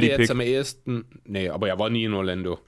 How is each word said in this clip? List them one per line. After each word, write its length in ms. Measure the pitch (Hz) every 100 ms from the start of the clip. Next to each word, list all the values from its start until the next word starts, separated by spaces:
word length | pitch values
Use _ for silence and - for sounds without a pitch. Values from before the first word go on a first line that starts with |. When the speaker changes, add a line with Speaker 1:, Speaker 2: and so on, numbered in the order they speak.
| 120
Speaker 1:
jetzt 100 | 135
Speaker 2:
Philly-Pick. 160 | 113
Speaker 1:
am 100 | 123
ehesten, 640 | 123 135 135 - - 120 - - -
nee, 240 | 101 92
aber 180 | 82 101
er 100 | 92
war 120 | 110
nie 160 | 117 110
in 80 |
Orlando. 440 | 98 95 90 90 87